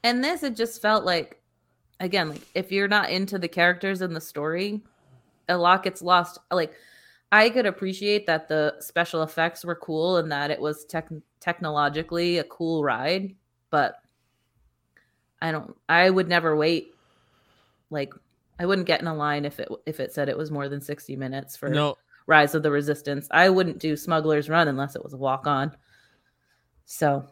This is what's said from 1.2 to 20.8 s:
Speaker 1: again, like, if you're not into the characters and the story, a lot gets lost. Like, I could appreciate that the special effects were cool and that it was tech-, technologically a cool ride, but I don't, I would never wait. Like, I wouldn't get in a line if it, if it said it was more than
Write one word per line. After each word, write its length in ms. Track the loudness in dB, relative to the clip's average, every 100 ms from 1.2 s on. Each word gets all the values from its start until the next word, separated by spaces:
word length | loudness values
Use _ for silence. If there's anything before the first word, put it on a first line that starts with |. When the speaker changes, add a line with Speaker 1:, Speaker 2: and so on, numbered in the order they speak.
| -2 -14 _ _ _ _ _ _
Speaker 1:
again, 300 | -2 0 -2
like, 100 | -6 -8
if 180 | -6 -2
you're 160 | 0 2
not 220 | 2 2
into 280 | -2 -2 -4
the 100 | -4
characters 520 | 2 2 2 -4 -4
and 160 | -4 -6
the 40 |
story, 600 | -8 -6 -4 -2 -4 -6 -12 _ _ -20 _ _ -4
a 80 | 2
lot 240 | 4 4
gets 180 | 2 -6
lost. 380 | 2 2 2 -10 _
Like, 240 | -2 -2 -6 -20 -20 _ _ _
I 180 | 6 6
could 160 | 4 0
appreciate 600 | -2 -6 -4 -2 0 0
that 220 | -2 0
the 280 | 0 0 -2
special 420 | -6 -4 -2 -2
effects 400 | -4 -2 -2 -2
were 120 | -10
cool 420 | -10 -6 -2 0 0
and 160 | 0
that 180 | -4 -4
it 80 | -2
was 260 | -4 -6 -8
tech-, 260 | -8 -8 -14 _ _
technologically 1000 | -6 -4 -4 0 0 -2 -4 -2 0 0
a 60 |
cool 380 | -4 -6 -2 0
ride, 520 | 0 -2 -2 -2 -4 -12 _ _ _
but 280 | 0 0 -4 _ _ _ _ _ _ _ _ _ _ _ _ _ _
I 100 | -6
don't, 240 | -6 -8 -18 2
I 220 | 6 6
would 180 | 4 2
never 280 | 2 2 2
wait. 380 | 2 0 -4 _ _ _ _ _ _ _ _ _ _
Like, 220 | -8 -8 -10 _ _ _ -6
I 80 | 0
wouldn't 200 | 0 2
get 140 | 0
in 60 | 0
a 80 |
line 300 | -4 -2 -2
if 140 | -4 -8
it, 100 | -10 -10 -10
if 140 | -8
it 120 | -6
said 160 | -4 -4
it 80 | -4
was 140 | -6
more 180 | -6 -6
than 120 | -8